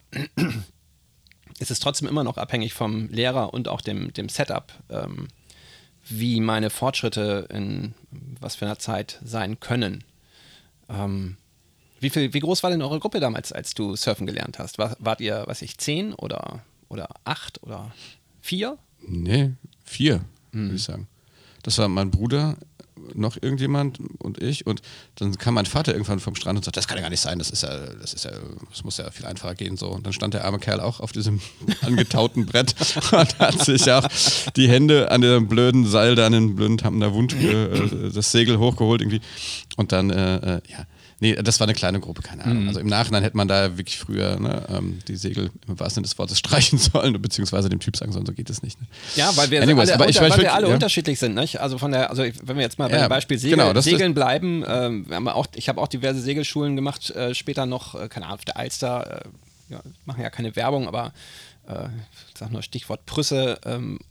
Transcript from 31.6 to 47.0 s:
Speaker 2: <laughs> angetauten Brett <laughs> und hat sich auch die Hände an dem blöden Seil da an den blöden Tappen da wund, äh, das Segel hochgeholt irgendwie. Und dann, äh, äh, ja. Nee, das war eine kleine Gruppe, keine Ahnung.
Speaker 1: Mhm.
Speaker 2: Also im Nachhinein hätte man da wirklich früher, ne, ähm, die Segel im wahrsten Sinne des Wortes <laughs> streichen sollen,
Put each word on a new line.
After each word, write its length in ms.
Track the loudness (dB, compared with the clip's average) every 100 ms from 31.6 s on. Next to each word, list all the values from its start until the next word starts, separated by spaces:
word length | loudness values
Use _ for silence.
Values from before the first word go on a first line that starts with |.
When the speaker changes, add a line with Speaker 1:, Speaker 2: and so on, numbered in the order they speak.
Speaker 2:
<laughs> 200 | -4 -2
angetauten 640 | 0 2 2 4 2 2 2
Brett 300 | 2 2 2 0 0
<laughs> 160 | 4
und 280 | 6 6 6
hat 240 | 4 6
sich 260 | 4 6 6
auch 160 | 6 4 2 2 2 -2 4
die 120 | 8
Hände 420 | 8 8 6 6
an 100 | 6
dem 260 | 8 8 6
blöden 380 | 6 6 6 6
Seil 280 | 6 6 6
da 100 | 6
an 80 |
den 220 | 6 4 4
blöden 220 | 2 2
Tappen 220 | 2 2
da 140 | 2
wund, 200 | 2 0
äh, 800 | 2 2 2 2 0 0 -2 -4
das 200 | -2 0
Segel 280 | 4 4 4
hochgeholt 420 | 4 2 2 2
irgendwie. 200 | 2 -2 -4 -12 -10 -10 -10 -2
Und 140 | 0
dann, 180 | 2 2
äh, 480 | 2 2 0 -2 -4
äh, 40 | -6
ja. 180 | -16 -16 -18 -20 0
Nee, 120 | 2 2
das 240 | 2 2
war 80 | 2
eine 80 | 2
kleine 240 | 0 -2
Gruppe, 240 | -4 -10
keine 200 | -12 -6 0
Ahnung. 180 | 0
Speaker 1:
Mhm. 40 | 0
Speaker 2:
Also 100 | -2
im 80 | 0
Nachhinein 340 | 2 2 2
hätte 160 | 2 2
man 100 | 2
da 300 | 4 2 -2
wirklich 220 | -6 -8
früher, 400 | -6 -2 -2 0
ne, 260 | -2 -4 -4
ähm, 280 | -4 -4 -6 -8
die 80 | -8
Segel 360 | -6 -4 -4 -6 -10
im 120 | -6
wahrsten 180 | -4 -4
Sinne 40 | -4
des 100 | -4
Wortes 220 | -2 -2
<laughs> 0 |
streichen 400 | 2 4 4 4
sollen, 420 | 4 4